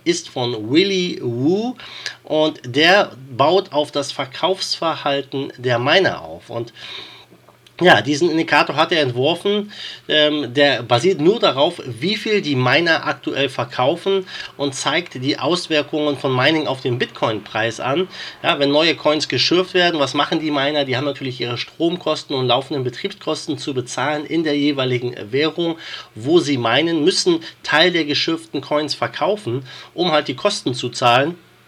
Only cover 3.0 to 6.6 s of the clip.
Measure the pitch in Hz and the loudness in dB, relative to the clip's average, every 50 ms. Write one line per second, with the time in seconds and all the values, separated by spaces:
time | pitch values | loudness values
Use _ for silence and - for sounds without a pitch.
3 | 190 - - 127 135 139 131 110 135 156 175 196 190 - - 147 147 - - 143 | 4 2 -4 -14 -18 -16 0 2 2 4 4 2 0 0 -2 -2 -2 -2 -2 -4
4 | 139 - - - 139 131 - - - 175 190 190 - - - - 170 165 151 127 | -4 -4 -6 -8 -8 -8 -6 -4 -2 -2 -2 -2 -4 -6 -4 -2 -2 -2 -2 -2
5 | - 147 139 139 135 - - 135 135 - - - 123 127 123 117 123 139 160 196 | -2 -2 -2 -2 -4 -4 -6 -6 -6 -6 -8 -6 -2 0 0 2 2 4 4 4
6 | 185 127 87 80 82 80 80 85 - - 113 117 | 4 4 0 -2 -8 -12 -14 -16 -14 -10 -8 -8